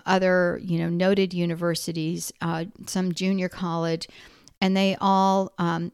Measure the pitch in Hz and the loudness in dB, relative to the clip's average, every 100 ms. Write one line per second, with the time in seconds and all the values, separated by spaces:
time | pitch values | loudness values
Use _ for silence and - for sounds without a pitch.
0 | - 190 185 180 175 - 185 165 165 170 | 0 2 4 2 2 -2 -2 -2 0 2
1 | 185 196 190 175 175 165 175 165 - 165 | 2 2 0 0 -2 -2 -2 -2 -4 -4
2 | 156 170 165 - 165 165 175 - - 185 | -4 -4 -8 -8 -6 -4 -6 -12 -6 -2
3 | 185 165 185 190 180 - 180 165 165 165 | -2 -2 -2 0 -2 -4 -4 -2 -2 -4
4 | - - - - - - 190 190 190 190 | -6 -18 -20 -20 -16 -2 2 4 2 2
5 | 196 190 190 190 190 - 170 170 170 | 2 4 4 2 0 -2 -2 0 -4